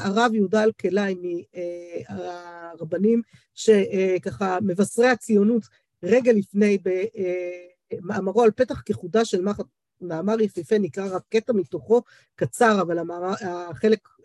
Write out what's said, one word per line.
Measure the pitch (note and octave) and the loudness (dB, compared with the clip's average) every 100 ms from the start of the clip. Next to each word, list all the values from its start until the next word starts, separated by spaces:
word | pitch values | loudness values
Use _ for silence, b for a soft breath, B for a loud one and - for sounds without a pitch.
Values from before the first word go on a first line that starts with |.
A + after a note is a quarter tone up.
הרב | G3 G3+ A#3+ | 2 2 2
יהודה | A3 F#3+ G#3+ | 2 2 2
אלקלעי, | A3 - F#3+ F#3+ G3+ F3+ | 2 0 -2 -2 -2 -4
מ-, | F3 E3+ - F3+ | -6 -8 -10 -10
אה, | F3 F3 F3 E3+ - | -10 -10 -12 -12 -10
הרבנים | G3 F3+ F3 F3 E3+ E3+ E3 D#3+ E3+ G3+ A#3 A3+ b b - | -12 -10 -12 -16 -18 -18 -14 -8 0 2 2 0 b b -6
ש-, | - | 4
אה, | G#3 G3 F#3+ F#3+ F3+ | 4 4 0 0 0
ככה, | F#3+ - F#3+ F3+ | -4 -6 -2 -2
מבשרי | G3+ F3 G3+ - B3 | -2 0 0 2 2
הציונות, | A#3+ - G#3 G#3 A#3 - _ _ _ | 2 2 2 4 2 -4 _ _ _
רגע | F3 A#3+ B3 | 2 2 4
לפני, | A3 G3 G3+ G#3 G3+ | 2 2 0 2 2
ב-, | F#3 | 0
אה, | F#3 G#3+ A3+ F#3 F3+ F3 F3+ - _ - - | -2 -4 -4 -4 -4 -6 -10 -16 _ -14 -12
מאמרו | F3 G#3 F#3+ F#3+ | -8 -4 -2 4
על | A#3 | 4
פתח | - B3+ - - | 4 -2 -2 -6
כחודה | G#3 - A3 A#3 | -6 -2 0 0
של | F#3+ | 0
מחט, | F#3+ G3+ - _ _ _ | -2 -4 -8 _ _ _
מאמר | F3+ D#3+ F#3+ A3+ | -10 -4 -2 0
יפהפה, | G#3+ F#3 D#3+ G#3+ | 0 -2 -2 0
נקרא | F#3 - G3 F#3 | 0 -4 -6 -6
רק | - | -2
קטע | A3 A3 | -4 0
מתוכו, | G#3+ E3 E3 - A#3 - b b - | -2 -2 -6 2 0 0 b b -6
קצר, | D#3 - A#3 G3+ | -6 2 4 4
אבל | E3+ E3 | 0 -2
המאמר, | E3+ F3 F3+ F#3+ | -4 -6 -6 -6
החלק, | G3 F3 F3 D3+ A3 - _ _ | -6 -8 -10 -2 0 0 _ _